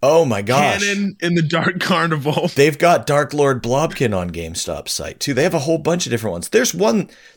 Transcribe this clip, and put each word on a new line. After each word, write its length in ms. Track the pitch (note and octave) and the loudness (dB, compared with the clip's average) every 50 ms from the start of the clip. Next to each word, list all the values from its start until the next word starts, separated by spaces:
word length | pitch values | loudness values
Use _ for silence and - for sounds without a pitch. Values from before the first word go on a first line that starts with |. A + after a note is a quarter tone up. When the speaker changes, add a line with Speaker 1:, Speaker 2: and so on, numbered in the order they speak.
Speaker 1:
Oh 220 | - C3 D#3 D#3+ E3 | 4 4 4 4 4
my 180 | C#3 A2+ G2+ | 4 0 -2
gosh. 400 | G2+ G2+ B2 C3+ D3 - A2+ G3+ | 0 0 2 2 2 2 0 0
Speaker 2:
Canon 360 | G3+ G3+ G3+ G3 G3+ G3 F#3+ _ | -2 -2 -2 -2 -2 -4 -4 _
in 140 | - F3 F3 | -2 0 0
the 60 | E3+ | 0
Dark 400 | D#3+ D3 D#3 E3 E3 G3 F#3 F3+ | 0 0 0 0 -2 -2 -2 -4
Carnival. 680 | - - F#3+ E3 D#3+ E3+ D#3+ D3+ C3 D3 D3 E3+ D#3+ F3 | -2 0 0 2 2 0 0 -2 -2 -2 -2 0 -2 -2
<laughs> 80 | - | 2
Speaker 1:
They've 220 | - C#3 D#3 D3+ C#3+ | 4 4 4 4 2
got 280 | - E3+ F3 C#3+ G#2+ | 4 4 4 4 2
Dark 280 | - D3 C#3+ D3 - - | 2 0 0 0 0 0
Lord 280 | D3 D3 C#3 C3+ A#2+ | 2 2 2 2 0
Blobkin 540 | - A#2+ B2 C#3 D3+ E3 - - D3 A#2 G#2 | 0 0 0 0 0 -2 -2 -2 -2 0 0
on 140 | F#2 F2+ F2+ | -2 -4 -4
GameStop's 640 | E2+ E2+ E2+ D#2+ E2 - - - E2 D2 - - - | -6 -8 -10 -8 -8 -8 -6 -6 -6 -8 -6 -8 -8
site 260 | - D#2 D#2 D#2+ _ | -8 -8 -10 -10 _
too. 140 | - - C#3+ | -6 -4 0
They 100 | A#2+ C3+ | 0 0
have 100 | F#3 E3 | 2 0
a 60 | E3 | -2
whole 200 | B2+ D3+ E3 D#3+ | -2 0 -2 -2
bunch 260 | D3+ D3+ E3+ F3+ - | 0 -2 -2 -2 -2
of 60 | - | -2
different 200 | A#2+ A#2 A2 G#2+ F2 | -4 -4 -2 -4 -6
ones. 160 | F2 F2 - | -6 -8 0
There's 240 | - G#3+ B3+ A#3 - | 0 0 0 2 -2
one, 360 | E3+ F#3+ A3 A#3 G#3+ F3 - - - - - _ | 0 0 2 2 0 -2 -4 -10 -20 -20 -20 _